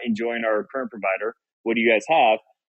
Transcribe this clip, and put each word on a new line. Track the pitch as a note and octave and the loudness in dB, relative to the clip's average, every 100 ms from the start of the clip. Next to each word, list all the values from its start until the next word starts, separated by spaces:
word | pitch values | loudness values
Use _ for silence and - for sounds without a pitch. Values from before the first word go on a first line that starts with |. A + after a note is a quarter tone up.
| A#2+ | 0
enjoying | G#2+ A#2 A#2 | -4 -4 -4
our | A2+ G#2+ G2+ | -2 -2 -2
current | C3+ B2 | -8 -8
provider. | A2+ G2 F#2+ G#2+ - _ _ | -6 -4 -2 -4 -8 _ _
What | A2 A#2 | -4 0
do | |
you | A#2 | 2
guys | A2 - | 2 2
have?" | D#3+ A#2 A2 _ _ | 2 4 2 _ _